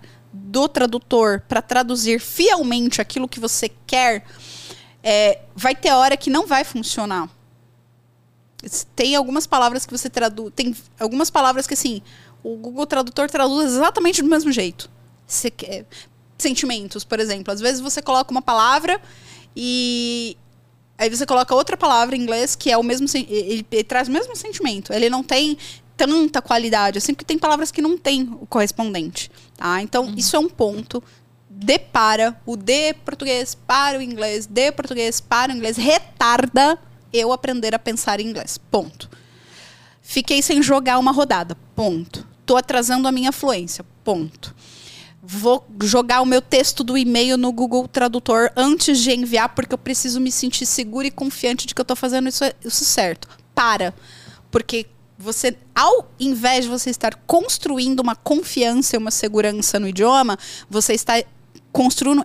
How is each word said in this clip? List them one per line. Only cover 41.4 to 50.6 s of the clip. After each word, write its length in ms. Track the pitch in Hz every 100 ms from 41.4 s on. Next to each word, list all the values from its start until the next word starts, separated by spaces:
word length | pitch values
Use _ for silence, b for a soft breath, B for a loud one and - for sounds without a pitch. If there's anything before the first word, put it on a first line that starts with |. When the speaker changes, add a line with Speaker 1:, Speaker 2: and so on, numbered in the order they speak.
| 175 165 -
Speaker 1:
Ponto. 500 | - 214 165 175 - - _ -
Tô 100 | 254
atrasando 520 | - 254 233 254 262
a 40 |
minha 200 | 254 262
fluência. 520 | 269 277 202 175 - 175 _
Ponto. 500 | - 180 156 - - B B B B B B B
Vou 460 | 185 202 226 262 - 208
jogar 380 | 208 240 240 247
o 60 | 254
meu 140 | 254
texto 440 | - 269 - -
do 120 | 233 262
e-mail 400 | 247 240 247 254
no 140 | 247
Google 380 | 233 247 247 254
Tradutor 640 | 269 247 247 - 226 233
antes 460 | - 269 330 - 269
de 100 | 240
enviar, 380 | 247 247 233 240
porque 200 | - 254
eu 40 | 254
preciso 420 | - 262 262 240
me 100 | 254
sentir 340 | - 254 -